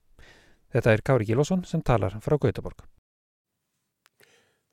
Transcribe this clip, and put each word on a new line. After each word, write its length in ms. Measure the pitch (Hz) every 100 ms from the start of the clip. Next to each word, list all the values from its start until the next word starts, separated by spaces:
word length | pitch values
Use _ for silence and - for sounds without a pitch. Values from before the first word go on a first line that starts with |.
| _ - - - _ _ _
Þetta 220 | 120 117 107
er 80 | -
Kári 220 | 131 104
Gylfason 340 | 113 147 185
sem 220 | - 160 -
talar 300 | 117 101 107 -
frá 140 | 151
Gautaborg. 380 | 123 - - - - - _ _ _ _ _ _ _ _ _ _ _ _ _ _ _ _ _